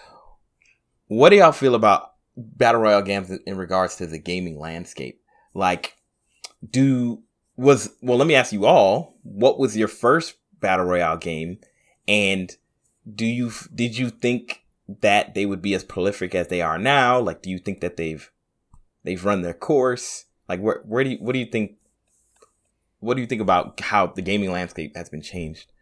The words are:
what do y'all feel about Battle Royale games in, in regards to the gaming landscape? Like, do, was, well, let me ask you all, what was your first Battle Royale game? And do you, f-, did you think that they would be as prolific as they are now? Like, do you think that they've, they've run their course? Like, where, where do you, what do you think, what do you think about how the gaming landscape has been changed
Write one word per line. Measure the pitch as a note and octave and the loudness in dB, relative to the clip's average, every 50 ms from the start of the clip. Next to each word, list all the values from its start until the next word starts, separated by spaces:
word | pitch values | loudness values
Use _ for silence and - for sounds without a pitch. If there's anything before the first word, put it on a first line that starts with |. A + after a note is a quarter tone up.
| - - - - _ - - _ _ _ _ _ _ _ _ _ _ _ _ _ _ | -20 -20 -20 -20 _ -20 -20 _ _ _ _ _ _ _ _ _ _ _ _ _ _
what | - G#2+ A2+ C#3+ F#3 | -6 2 6 8 8
do | G3+ | 10
y'all | G3+ F3+ D#3+ - | 10 8 8 6
feel | - C3+ C3 A#2+ | 4 2 2 4
about | A2 A2 G#2 F#2+ - - - _ _ _ _ - | 4 6 4 4 4 0 -8 _ _ _ _ -18
Battle | B2+ A2+ A2 - - B2 A#2 A#2 A#2 | -18 -18 -12 -2 2 2 4 4 4
Royale | A2 G#2+ G#2 G2+ G2 | 4 4 4 4 2
games | G2 G2 G2 F#2 F#2 | 0 -4 -4 -4 -8
in, | F#2+ - - | -12 -12 -10
in | - G2 | -10 -8
regards | F#2 F#2 E2+ F#2 F#2 F#2 F2+ - | -8 -6 -2 0 0 0 -2 -4
to | - F#2 | -10 -12
the | D#2+ D#2+ D#2 | -10 -10 -10
gaming | - F2 F2+ F#2 F#2 E2+ D#2 D2 | -8 -6 -6 -6 -6 -8 -10 -10
landscape? | D2+ D#2+ E2 E2+ F2 - - - C2 B1 - _ _ _ _ _ _ _ - | -12 -12 -12 -12 -14 -14 -14 -12 -12 -14 -14 _ _ _ _ _ _ _ -6
Like, | F#2 F#2+ F2+ F2+ - - - _ _ _ _ _ _ _ _ _ _ - - _ - - - | -2 0 0 0 -2 -6 -14 _ _ _ _ _ _ _ _ _ _ -20 -20 _ -20 -14 -4
do, | - C3 C3+ C3+ C3 B2 B2 A#2+ A2+ - _ _ _ _ _ _ - | 0 2 2 4 2 0 -2 -4 -6 -8 _ _ _ _ _ _ -8
was, | - B2+ C#3+ C#3+ - - - _ - | 0 4 4 4 4 2 -8 _ -10
well, | A#2 B2 B2 | -2 0 2
let | B2 C#3+ | 2 2
me | E3+ D3 | 4 2
ask | C3 B2 - | 2 2 0
you | G#2+ G2+ G2 | 2 4 6
all, | C3 F3+ D3 G2+ F#2+ G#2 C#3+ E3 - _ _ - | 6 6 6 6 4 2 0 -2 -8 _ _ -20
what | - G2+ G2 A#2+ C3+ - - | -14 -4 2 2 2 4 2
was | C3+ A#2 G#2 | -2 -2 0
your | A2 A2 | 0 -2
first | G#2 - - - A#2+ D3 E3 E3 - - _ _ _ _ - | -2 -2 0 2 2 2 2 0 -6 -14 _ _ _ _ -6
Battle | - G2 F#2 F#2 F2+ | -2 0 0 0 0
Royale | F2+ F2+ F2 F2 D#2+ E2 | 0 0 0 0 0 -2
game? | E2+ - F2 E2 D#2 D#2+ F2 F#2 - _ _ _ _ _ _ _ _ - | -4 -6 -8 -6 -6 -8 -8 -10 -14 _ _ _ _ _ _ _ _ -2
And | - G#2 G#2 G2+ F#2+ G2 F#2+ F#2 F2+ - _ _ _ _ _ _ _ _ _ - A2+ | 0 0 2 2 0 -2 -2 -6 -8 -12 _ _ _ _ _ _ _ _ _ -20 -16
do | G#2 G#2 A2+ | -8 -4 -4
you, | A#2 A#2+ B2 B2 | -4 -2 -4 -6
f-, | A#2 G#2+ - - - - | -8 -8 -12 -18 -12 -6
did | A2 A#2+ A#2+ G#2+ | -4 -4 -4 -2
you | A#2+ B2+ A#2 | -4 -6 -6
think | - - - A#2+ B2 A#2+ - - - _ _ _ _ _ _ - G2+ - | -6 -4 -2 -2 -2 -2 -6 -10 -18 _ _ _ _ _ _ -18 -10 0
that | - G#2 G2+ G#2 - - - | 2 2 2 2 0 -2 -4
they | F#2+ G2+ | -4 -4
would | G2+ G2 F2+ | -4 -4 -4
be | F2 G2+ F#2+ | -4 -4 -4
as | F#2 - | -4 -4
prolific | - - G2 F#2 G2+ G2+ - F#2 F2+ - | -8 -6 -2 -2 -2 -2 -4 -8 -4 -4
as | F2+ E2+ - | -4 -4 -2
they | F2+ F2 | -4 -4
are | E2 D#2 D#2+ | -2 -2 -2
now? | E2+ G#2 C3+ C#3+ C#3 B2+ B2 B2+ | -2 0 2 2 4 4 4 2
Like, | B2+ A#2+ F2 E2 - | 2 0 -2 -6 -8
do | - F#2+ | -10 -10
you | F#2 F2+ | -10 -8
think | - G2+ G2 - | -8 -8 -8 -6
that | E2 F2+ - | -6 -8 -6
they've, | - E2 D#2+ D#2+ D2 - _ _ _ _ _ _ _ _ _ _ - _ _ _ _ - | -6 -6 -6 -6 -10 -14 _ _ _ _ _ _ _ _ _ _ -20 _ _ _ _ -8
they've | - F#2 E2+ F2+ | -8 -8 -4 -2
run | G2+ G2+ F#2+ | -2 -2 -2
their | F2 F2 E2+ | -2 -6 -8
course? | - - - D3+ C3+ C3 B2+ B2 A#2+ - - - - - _ _ _ _ - | -8 -2 0 2 2 2 2 -2 -4 -8 -12 -14 -16 -18 _ _ _ _ -8
Like, | F#2 F2+ | -8 -4
where, | G2+ A2 - - - | -2 -4 -4 -4 -6
where | G#2+ A2 B2 C3+ | -6 -2 -2 -2
do | C3+ | -2
you, | B2 - | -4 -6
what | G2 A#2+ | -6 -4
do | C3 C3 | -4 -4
you | A#2+ | -4
think, | - - A2+ G#2+ - - _ _ _ _ _ _ _ _ _ _ _ _ _ _ _ _ _ _ _ _ _ _ _ _ - | -4 -4 -4 -4 -4 -8 _ _ _ _ _ _ _ _ _ _ _ _ _ _ _ _ _ _ _ _ _ _ _ _ -10
what | - A2+ B2+ | -4 -4 -2
do | C3+ | -2
you | A#2+ | -2
think | A2+ C3 A2 | -4 -4 -2
about | G#2 F#2+ F2+ F2+ - - - - | 2 2 2 2 2 -2 -10 -10
how | - - G#2+ G#2 F#2+ | -6 0 2 2 2
the | E2+ - F#2+ | 0 -4 -8
gaming | F2+ F#2 G2+ G2+ G2 F#2 | -4 -2 -2 -2 -2 -2
landscape | F2+ F2+ F2+ F2 - - D#2 D2+ - | -4 -6 -6 -8 -10 -12 -12 -12 -12
has | F2 E2+ | -14 -14
been | - - D2+ | -14 -14 -16
changed | D2 - - F2+ E2 D#2 D#2+ - - _ _ _ | -14 -12 -12 -10 -10 -10 -12 -16 -20 _ _ _